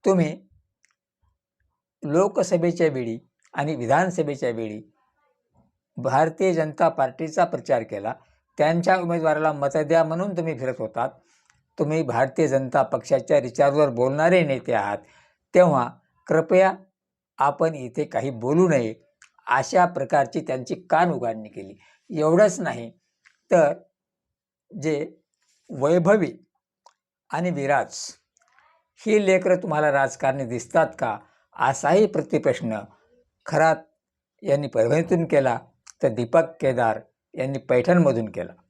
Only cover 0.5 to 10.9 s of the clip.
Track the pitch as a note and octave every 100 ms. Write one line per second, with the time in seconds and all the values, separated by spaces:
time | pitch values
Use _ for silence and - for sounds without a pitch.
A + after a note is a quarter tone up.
0.5 | _ _ _ _ _ _ _ _ _ _
1.5 | _ _ _ _ _ D3+ D#3+ G3+ G3+ F#3
2.5 | F3+ E3+ F3 E3 C3 A#2 A2+ _ _ _
3.5 | - D3 C#3+ A#2+ C#3+ F#3 F3+ D3+ C#3 B2
4.5 | A2+ A2 G#2+ - _ _ _ _ _ _
5.5 | _ _ _ _ - C3 C3+ D#3+ D#3+ F#3+
6.5 | E3 D#3 D3 E3 D#3+ C3 - D#3+ D#3 F3
7.5 | C3 - B2 A2 G#2 G#2 B2+ _ _ _
8.5 | - D3+ E3+ F3 F#3 E3+ E3+ D#3+ D3+ D#3
9.5 | D3 C#3 D#3 D3 E3 D#3+ E3 G3+ F3 E3
10.5 | C3 C3 A#2+ C3+